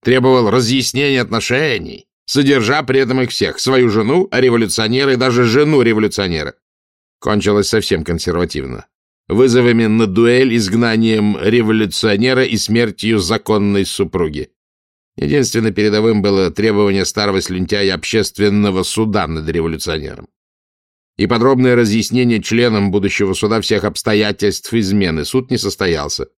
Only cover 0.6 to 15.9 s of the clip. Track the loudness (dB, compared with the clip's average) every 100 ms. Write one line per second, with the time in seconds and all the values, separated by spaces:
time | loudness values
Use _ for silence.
0.6 | 0 -2 -2 -2 0 0 -2 -4 -2 -2
1.6 | -2 -4 -8 -16 _ _ -4 0 2 2
2.6 | 2 -2 0 0 0 0 -2 -2 -4 -4
3.6 | 0 2 2 2 2 0 0 2 2 2
4.6 | 0 -2 -2 0 0 0 2 2 2 4
5.6 | 4 4 4 2 0 -2 -4 -4 -6 -12
6.6 | _ _ _ _ _ _ -2 0 2 2
7.6 | 2 0 0 -4 -2 -4 -2 -2 -2 -4
8.6 | -10 -12 -16 _ _ _ _ 2 4 4
9.6 | 4 2 2 2 2 2 2 4 2 0
10.6 | 0 0 0 2 2 2 0 0 0 2
11.6 | 2 2 0 -2 0 0 0 2 0 -2
12.6 | -2 0 0 -2 -2 0 0 -4 0 0
13.6 | 2 0 -2 -2 -4 -2 -4 -4 -12 _
14.6 | _ _ _ _ _ -6 0 0 0 0
15.6 | -2 0 0